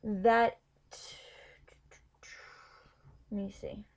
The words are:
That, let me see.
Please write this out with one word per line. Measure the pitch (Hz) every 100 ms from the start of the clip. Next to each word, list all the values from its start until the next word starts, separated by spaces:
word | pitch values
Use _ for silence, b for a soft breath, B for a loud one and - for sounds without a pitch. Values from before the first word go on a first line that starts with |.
That, | 226 202 202 226 233 - _ _ _ B B B B B B B - - _ - _ _ - B B B B B B B B B -
let | 208
me | 196
see. | - - - 208